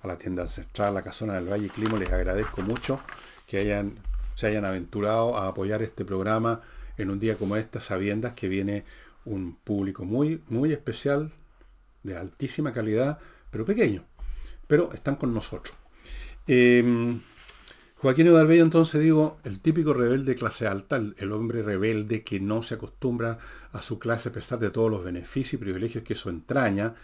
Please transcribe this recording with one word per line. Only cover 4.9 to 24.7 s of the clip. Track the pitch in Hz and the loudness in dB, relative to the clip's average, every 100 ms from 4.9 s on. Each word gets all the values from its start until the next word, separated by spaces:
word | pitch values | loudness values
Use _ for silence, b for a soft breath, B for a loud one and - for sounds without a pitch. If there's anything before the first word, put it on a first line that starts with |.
| 104 104 110 117 117 | -2 0 2 2 0
a | 95 | -4
apoyar | 95 98 107 | -2 -2 -2
este | 110 - | -4 -6
programa | 95 95 101 110 113 113 B B B - | -4 -2 0 2 2 -2 B B B -6
en | 98 | -4
un | 98 | -2
día | 110 107 | -2 -2
como | 98 107 | -2 -2
este, | 113 117 | -4 -10
sabiendas | - 92 101 104 120 | -6 -2 -2 -2 -4
que | 120 95 | -6 -4
viene | 95 98 101 - B B B | -2 -2 -4 -8 B B B
un | - 98 90 - | -8 -6 -8 -10
público | - 101 98 92 | -6 -2 -2 -6
muy, | 90 117 151 165 - | -4 0 0 -2 -4
muy | 113 151 | -2 0
especial, | 147 - 110 139 143 156 - - _ - _ _ _ | -2 -6 -4 -2 -2 -2 -12 -20 _ -20 _ _ _
de | 104 87 | -12 -10
altísima | 92 _ 135 - 151 | -10 _ -6 -4 -4
calidad, | 117 107 107 135 156 B B B | -2 0 2 2 -2 B B B
pero | 104 | -6
pequeño. | 113 214 165 95 - - B B B B - | -2 2 2 2 -8 -10 B B B B 2
Pero | 151 175 | 2 2
están | - - 139 | -4 -4 -2
con | 127 | -2
nosotros. | 113 - 87 - - - B B B B B - | -2 -4 -10 -12 -18 -20 B B B B B 4
Em, | 127 123 123 120 120 120 117 B B B B B B B _ | 6 8 8 6 2 0 -4 B B B B B B B _
Joaquín | 135 131 170 | 2 6 8
Eudalbello, | 165 156 170 | 10 10 8
entonces, | 160 165 160 151 | 8 6 4 4
digo, | 160 156 156 - 120 | 6 6 4 0 -10
el | 98 | 0
típico | 160 156 151 | 2 2 2
rebelde | 131 120 135 135 127 | 4 4 2 0 -2
clase | 113 - 110 | -2 -2 -2
alta, | 98 - 139 | -2 -2 -2
el, | 107 - | -2 -6
el | 98 | -6
hombre | 107 117 117 | -2 -2 -2
rebelde | 104 95 107 110 107 110 | -2 0 0 0 -2 -4
que | - 98 | -4 -4
no | 98 110 | -2 -2
se | 113 113 | -4 -8
acostumbra | 107 - 131 120 117 113 B B B | -10 -4 -2 -2 -4 -6 B B B
a | 107 | -12
su | - 113 | -8 -6
clase | 113 113 117 | -2 -2 -4
a | |
pesar | 107 - 120 | -8 -8 -4
de | |
todos | 107 | -2